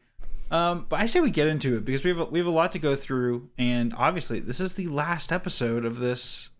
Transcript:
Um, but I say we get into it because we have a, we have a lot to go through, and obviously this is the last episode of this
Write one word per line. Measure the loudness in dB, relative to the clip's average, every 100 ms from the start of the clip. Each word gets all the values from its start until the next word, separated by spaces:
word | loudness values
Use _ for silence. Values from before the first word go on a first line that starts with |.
| _ -8 -2 0 0
Um, | 2 2 0 -2
but | 0
I | 4
say | 4
we | 4
get | 4 2
into | 2 0 -2
it | 0
because | 0
we | 0
have | 0
a, | -2
we | -2
have | 0
a |
lot | 2 2
to | 0
go | 0 0
through, | 0 0 0 -2 -4 -2
and | 2 2 0 2
obviously | 2 2 -2 -4
this | -2 -2
is | -2 -2
the | -4
last | -2 -2 -2 -2
episode | -2 -2 -2 0 0 -2
of | -2
this | -2 -2 -2 -4 -8 -12